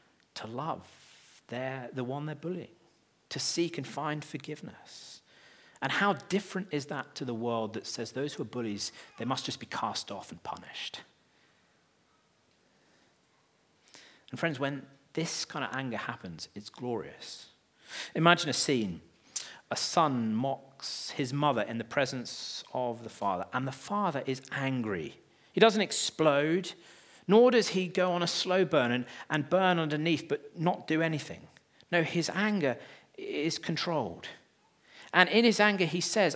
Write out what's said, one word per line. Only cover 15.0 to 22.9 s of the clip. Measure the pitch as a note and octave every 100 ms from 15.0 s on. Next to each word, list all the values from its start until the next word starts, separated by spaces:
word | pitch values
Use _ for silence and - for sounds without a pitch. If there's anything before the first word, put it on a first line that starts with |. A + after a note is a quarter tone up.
| _
this | - E3+ - -
kind | D#3
of | B2 C3+
anger | C3 A2+
happens, | - A#2+ F#2 D#2+ - G#2
it's | -
glorious. | - B2 A2+ D2+ - - - - _ _ _ - - - -
Imagine | E3 E3+ D3+
a |
scene. | B2+ - B2+ G2+ E2 - _ _ - - - _
A | -
son | - F3 D3+ B2+ A2
mocks | A2 C3+ C3 - - - - -
his | - B2
mother | C#3+ D3 A#2
in | G#2 A2+
the |
presence | A2+ D3 C3 C3 G#2 - - - -
of | B2+ B2